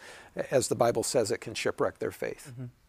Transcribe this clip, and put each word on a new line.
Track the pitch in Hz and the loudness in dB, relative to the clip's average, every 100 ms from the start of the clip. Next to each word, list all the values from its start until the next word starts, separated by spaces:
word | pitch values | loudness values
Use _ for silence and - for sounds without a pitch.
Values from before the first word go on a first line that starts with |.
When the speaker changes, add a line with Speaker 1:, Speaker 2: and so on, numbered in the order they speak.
| - - - - - | -12 -20 -12 -8 2
Speaker 1:
as | 139 - | 2 4
the | 113 | 4
Bible | 117 117 | 4 4
says, | 104 131 104 | 2 2 2
it | 113 | 0
can | - | -4
shipwreck | 107 107 - 113 - | -4 -2 0 0 0
their | 113 | -6
faith. | - - - - | -4 -6 -6 -12
Speaker 2:
Mm-hmm. | 123 123 - | -12 -12 -14